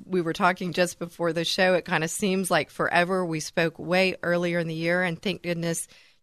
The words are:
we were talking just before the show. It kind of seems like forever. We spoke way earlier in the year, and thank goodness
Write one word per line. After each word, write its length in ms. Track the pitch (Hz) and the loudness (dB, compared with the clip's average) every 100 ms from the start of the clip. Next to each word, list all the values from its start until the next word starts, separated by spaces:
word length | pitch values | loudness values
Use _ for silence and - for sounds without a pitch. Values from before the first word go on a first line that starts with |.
| - | -4
we 160 | 185 | -2
were 120 | 165 | -2
talking 400 | 160 185 185 180 | 2 2 2 -2
just 260 | 165 180 - | 0 0 -2
before 340 | 170 - 170 | -12 -4 -2
the 120 | 165 165 | 0 0
show. 280 | - 185 | 2 4
It 120 | 180 - | 4 2
kind 180 | 170 | -2
of 60 | 160 | -2
seems 420 | - 208 190 190 | -2 0 0 2
like 180 | 170 139 | 0 0
forever. 560 | - 160 175 175 190 175 | -2 0 2 2 0 -2
We 140 | 160 | -4
spoke 400 | - - 165 156 | -4 -2 -2 -2
way 360 | 156 180 185 - | 0 2 2 0
earlier 380 | 170 175 175 170 | 0 0 2 0
in 80 | 165 | -2
the 60 | 160 | -2
year, 260 | 165 180 | 0 0
and 180 | 180 165 | 0 -2
thank 220 | 202 175 | -4 -4
goodness 460 | 175 170 170 165 - - _ _ | -4 -4 -2 -4 -8 -16 _ _